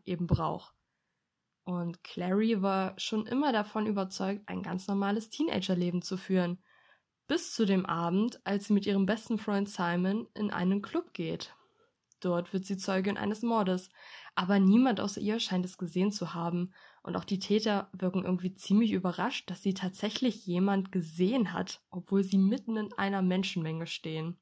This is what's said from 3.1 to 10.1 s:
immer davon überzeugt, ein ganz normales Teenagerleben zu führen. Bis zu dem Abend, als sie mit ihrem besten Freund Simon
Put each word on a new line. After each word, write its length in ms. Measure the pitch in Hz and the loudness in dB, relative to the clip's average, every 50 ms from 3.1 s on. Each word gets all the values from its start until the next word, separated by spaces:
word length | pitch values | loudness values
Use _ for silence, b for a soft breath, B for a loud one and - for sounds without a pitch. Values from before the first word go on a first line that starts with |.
| 220 214 220 | -2 -2 -2
immer 280 | 220 240 269 302 285 233 | 0 0 0 2 2 2
davon 340 | 214 208 208 - 220 208 | 2 0 0 -2 -2 0
überzeugt, 600 | 214 202 196 190 190 - - 190 190 202 202 - - | 0 0 0 -2 -2 -4 -4 -4 -4 -4 -6 -6 -8
ein 140 | 185 180 190 | -8 -6 -6
ganz 260 | 165 175 185 - - | -6 -6 -6 -4 -2
normales 400 | 196 196 196 196 202 226 214 - | -2 0 0 0 0 -2 -4 -6
Teenagerleben 720 | - - 311 330 - 196 190 - 185 175 175 175 175 180 | -4 -2 -2 0 0 -2 0 0 0 0 0 0 -2 -2
zu 160 | - - 190 | -4 -4 -6
führen. 440 | 185 - - 190 185 180 175 175 - b b b b b b b b b b b _ _ | -6 -2 0 2 2 2 0 -2 -6 b b b b b b b b b b b _ _
Bis 260 | - 285 349 - - - | -2 -2 -2 -2 -2 0
zu 120 | - 220 | 0 2
dem 200 | 190 196 185 - | 4 4 2 2
Abend, 560 | - 160 170 170 170 175 196 214 180 - - - | 0 -2 0 0 2 2 2 2 0 -2 -6 -4
als 220 | 185 202 202 202 | -2 -2 -2 2
sie 80 | - 208 | 2 2
mit 120 | 196 202 | 2 4
ihrem 200 | 220 196 196 190 | 2 2 2 4
besten 320 | 185 220 220 - - 226 | 2 2 0 -2 -4 -4
Freund 320 | 214 - 214 202 196 202 202 | -2 -2 0 0 0 0 -2
Simon 580 | - - 180 170 175 175 180 190 | -2 -2 0 0 2 2 2 2